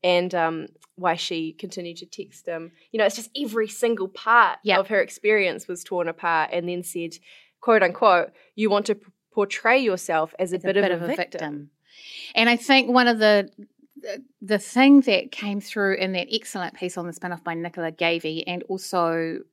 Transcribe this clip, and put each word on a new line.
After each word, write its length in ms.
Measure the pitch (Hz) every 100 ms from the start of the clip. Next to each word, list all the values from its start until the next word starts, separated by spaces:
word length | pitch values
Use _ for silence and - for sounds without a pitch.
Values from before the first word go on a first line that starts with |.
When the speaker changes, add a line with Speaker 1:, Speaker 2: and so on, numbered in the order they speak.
Speaker 1:
and, 300 | 180 175 180 180
um, 320 | 165 160 - _ _ -
why 200 | 180 165
she 380 | - 165 160
continued 420 | 160 196 185 170 170
to 80 | 175
text 400 | - - - -
him. 260 | 165 165 _ _
You 60 | 220
know, 80 | 214
it's 100 | 233
just 140 | 220 277
every 320 | 262 220 214
single 400 | - 233 220 190
part 500 | - 220 240 196 -
Speaker 2:
Yeah. 160 | 208 190
Speaker 1:
of 80 | 190
her 100 | 208
experience 680 | - - 208 214 185 - -
was 160 | 175
torn 260 | - 180 165
apart 400 | 165 175 165 156
and 160 | 175 175
then 160 | 180
said, 280 | 180 175 165 - _ - _ _
quote 220 | - 220
unquote, 480 | 185 180 220 175 - _ _ -
"You 140 | 214
want 160 | 202 208
to 80 | 214
p-, 100 | _ _ _
portray 480 | - 202 - 226 262
yourself 540 | 240 185 - 160 156 -
as 120 | 180
a 60 | 180
Speaker 2:
As 60 |
a 40 | 180
Speaker 1:
bit 100 | 190
of 60 |
Speaker 2:
bit 80 | 196
Speaker 1:
a 40 | 170
Speaker 2:
of 60 |
a 40 | 170
Speaker 1:
victim." 100 | 175
Speaker 2:
victim. 520 | 175 170 151 147 143 _ _ - - - - 226
And 140 | 233
I 80 | 240
think 320 | - 269 247
one 180 | 247 240
of 120 | 220
the, 300 | 214 208 196 - 208 _ _ -
the, 220 | - - - _
the 160 | 196 208
thing 420 | - 247 269 277
that 300 | 254 190 -
came 300 | - 208 202
through 340 | - 220 196 190
in 160 | 185
that 140 | 185 175
excellent 420 | 226 - 196 175 -
piece 220 | 180 180
on 100 | 175
the 60 |
spin-off 300 | 160 180 170 170
by 80 |
Nicola 380 | 165 170 175 165
Gavey 520 | 160 170 170 156 160 -
and 180 | 180
also 760 | - 190 - 185 165 165 165 - -